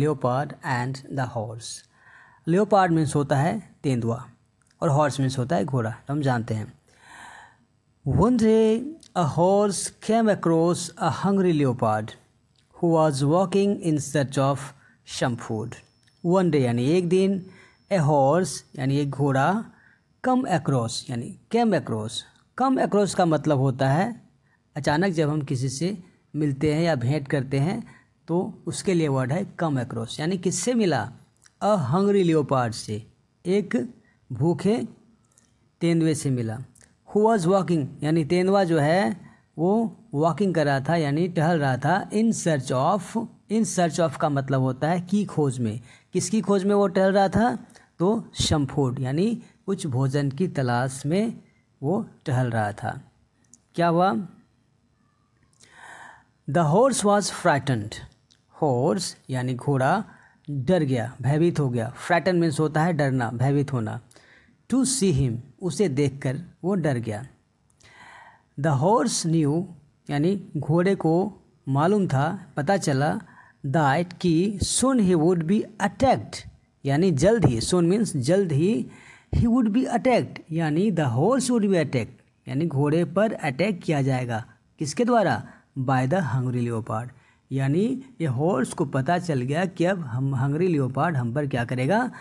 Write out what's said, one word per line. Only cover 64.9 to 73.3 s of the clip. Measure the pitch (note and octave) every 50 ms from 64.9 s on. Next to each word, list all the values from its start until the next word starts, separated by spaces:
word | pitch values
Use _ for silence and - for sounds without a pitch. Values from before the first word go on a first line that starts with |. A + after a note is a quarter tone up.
| - - F#3+ F#3+
him, | D3 C3 C#3 B2 A2 A#2 - - - -
उसे | F#3+ F3 - - G#3 E3+
देखकर | B2+ C3 D3 C#3 C3+ - - C3 C3 E3 F3 - - _ -
वो | F3+ G#3
डर | F3+ D3 D#3 C3 A#2+
गया। | A2+ A2+ G#2 G#2 - - - _ _ _ _ _ _ _ _ _ - - - - - - - - - - - _ _ _ _ D3
The | C#3 E3 C#3+ B2
horse | D3 F#3+ A3 B3+ D4 A3+ - - -
knew, | E3 D#3 E3 D3+ C#3 D3 E3+ F#3+ - - - - _ _ _ _ -
यानी | C#3+ C#3+ D3 F3+ G3+ G3 - - -
घोड़े | D3+ A#2+ - D#3 E3+ F3+ G3 G3
को | F#3+ - D#3+ D#3+ F3 G3 G#3+ - - _ _ _ _ _ C3+
मालूम | C3+ C#3 D#3 F3+ G#3 G#3 F#3
था, | - C3+ C3 C#3+ E3 G3 F#3+ - - -
पता | D3 C#3 E3 G3
चला, | F#3 - E3 C3+ C3 C#3+ D#3+ F#3+ A3 - -